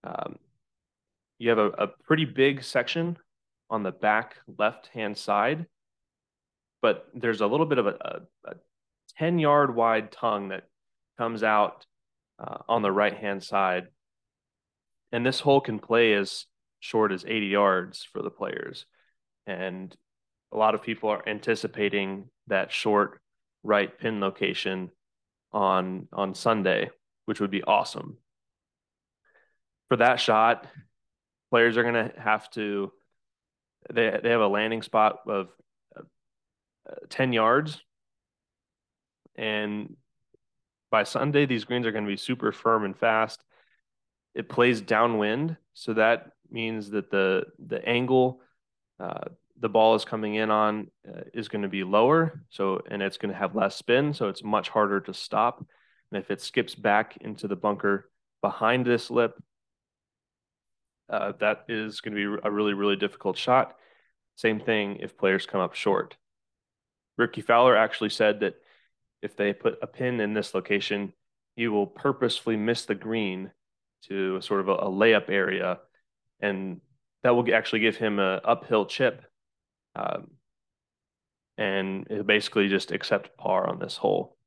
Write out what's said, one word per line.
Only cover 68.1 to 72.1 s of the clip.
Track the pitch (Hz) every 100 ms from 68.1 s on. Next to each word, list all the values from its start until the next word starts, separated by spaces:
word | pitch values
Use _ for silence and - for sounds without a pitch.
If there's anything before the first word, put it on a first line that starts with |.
said | - 107 104
that | - - _ _ _ _ _ _
if | -
they | - 101
put | 101 117 -
a | 117
pin | - 127 123
in | 104
this | 107 -
location, | 98 90 104 - 104 98 - _ _ _
he | - 117
will | 104 101
purposefully | - 143